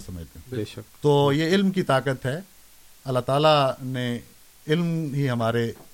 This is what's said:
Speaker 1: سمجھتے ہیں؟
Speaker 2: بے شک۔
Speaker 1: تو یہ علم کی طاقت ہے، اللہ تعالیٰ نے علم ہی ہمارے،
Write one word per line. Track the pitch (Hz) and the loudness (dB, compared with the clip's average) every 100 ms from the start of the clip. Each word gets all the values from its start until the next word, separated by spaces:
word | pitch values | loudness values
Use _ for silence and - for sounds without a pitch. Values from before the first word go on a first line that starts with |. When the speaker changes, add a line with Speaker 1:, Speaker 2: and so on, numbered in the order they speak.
| - | -6
Speaker 1:
سمجھتے | 90 80 - | -12 -14 -18
ہیں؟ | 127 123 | -10 -8
Speaker 2:
بے | |
شک۔ | 104 - - - | -8 -10 -18 -2
Speaker 1:
تو | 147 143 143 | 2 4 4
یہ | 143 | 2
علم | 160 196 190 | 2 2 2
کی | 185 | 0
طاقت | - 135 135 127 127 | 0 0 0 -4 -4
ہے، | 156 - - - - - - | -8 -10 -20 -20 -20 -20 -14
اللہ | 131 127 | -4 -2
تعالیٰ | 123 139 156 147 131 120 | 0 2 4 4 2 -2
نے | 131 131 123 120 - - - - - | -6 -4 -4 -6 -10 -20 -20 -10 -2
علم | 160 170 165 151 | 0 0 -2 -4
ہی | 139 139 | -2 -2
ہمارے، | 120 113 117 117 - - | 0 0 0 -2 -6 -14